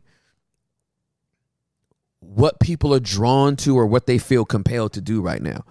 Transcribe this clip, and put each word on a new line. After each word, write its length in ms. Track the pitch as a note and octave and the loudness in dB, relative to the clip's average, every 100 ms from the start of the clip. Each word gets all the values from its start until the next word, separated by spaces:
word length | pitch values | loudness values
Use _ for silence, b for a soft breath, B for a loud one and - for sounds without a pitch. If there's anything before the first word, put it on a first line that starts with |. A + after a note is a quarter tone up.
| - _ _ _ _ _ _ _ _ _ _ _ _ _ _ _ _ _ _ _ _ _ | -12 _ _ _ _ _ _ _ _ _ _ _ _ _ _ _ _ _ _ _ _ _
what 400 | E2+ G2+ D3 - | -6 0 0 2
people 340 | - E3 D3 | -2 0 0
are 60 | C3+ | 0
drawn 560 | G#2 G2 A#2 C3+ C#3 C#3 | 0 -2 2 4 2 2
to 200 | C#3+ C3 | 2 2
or 100 | A2 | 2
what 200 | B2 - | 2 2
they 120 | B2 | 0
feel 260 | - B2+ | 2 0
compelled 480 | G#2+ G#2 - A#2+ G#2+ | 0 -2 -2 -2 -6
to 60 | G2+ | -6
do 200 | E2 A2 | -6 -4
right 220 | F2+ B1 | -4 -6
now. 220 | - - - | -8 -10 -12